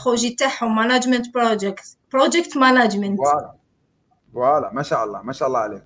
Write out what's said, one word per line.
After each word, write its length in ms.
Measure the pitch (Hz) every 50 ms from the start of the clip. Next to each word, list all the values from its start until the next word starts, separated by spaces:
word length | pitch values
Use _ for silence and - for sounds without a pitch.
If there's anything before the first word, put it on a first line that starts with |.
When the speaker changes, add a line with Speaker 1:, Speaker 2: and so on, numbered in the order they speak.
| -
Speaker 1:
بروجي 260 | 254 240 233 240 240
تاعهم، 460 | 240 - 269 269 - - 233 226 220
مانجمنت 580 | 214 226 240 254 254 247 254 254 240 240 240 -
بروجيكت، 640 | 247 - 226 220 202 196 202 190 - - - - _ _ _
بروجيكت 440 | - 262 285 302 233 349 339 - -
مانجمنت. 640 | 277 262 262 254 254 233 214 196 202 202 196 196 196
Speaker 2:
فوالا. 360 | 135 143 147 147 - - - _ _ _ _ _ _ _ _ _ _ _ _ _ _ _ 110
فوالا، 360 | 120 123 135 147 151 123 -
ما 100 | 110 135
شاء 220 | 147 - 160 120 113
الله، 180 | 104 101 98
ما 100 | 101 120
شاء 160 | 135 - 156 135
الله 100 | 127 117
عليك، 240 | 107 107 104 98 -